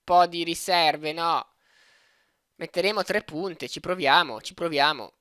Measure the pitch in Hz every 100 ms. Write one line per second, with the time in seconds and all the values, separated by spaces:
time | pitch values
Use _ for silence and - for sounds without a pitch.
0 | - 175 175 170 165 170 - 175 151 151
1 | 156 165 170 143 - _ _ _ _ _
2 | _ _ _ _ _ - - 175 190 214
3 | 180 208 - 151 190 156 131 - 170 180
4 | 139 165 147 107 - 185 170 143 147 139
5 | 101 _